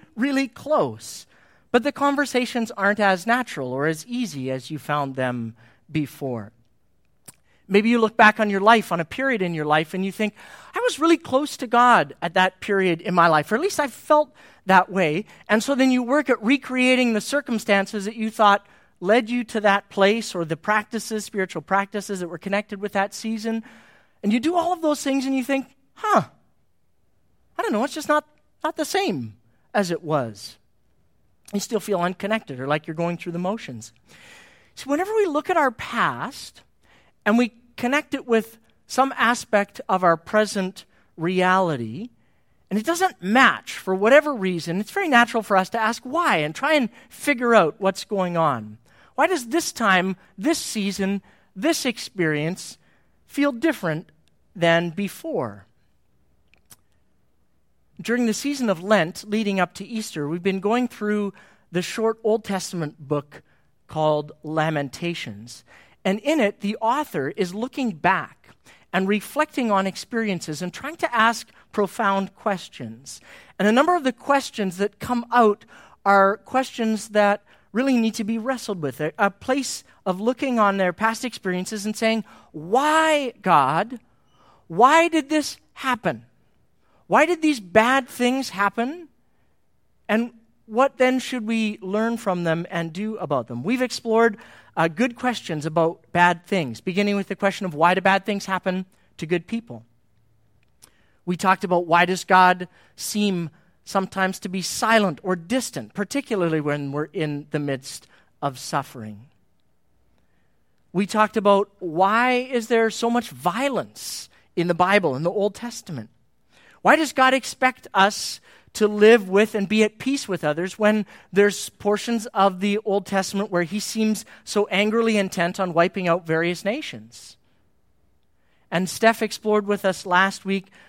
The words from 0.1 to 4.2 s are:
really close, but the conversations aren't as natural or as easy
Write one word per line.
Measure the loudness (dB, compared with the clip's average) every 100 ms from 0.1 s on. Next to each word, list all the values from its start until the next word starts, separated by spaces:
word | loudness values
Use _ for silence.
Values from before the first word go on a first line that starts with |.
| -4
really | -2 0 -2
close, | -6 -2 0 0 -4 -14 -18 -20 _ _ _ _
but | 0
the | 0
conversations | 0 0 0 0 0 -2 -2 -4
aren't | 0 0 2
as | 2 2 0
natural | -2 -2 -8 -6
or | -2 -2
as | -2 -6
easy | -6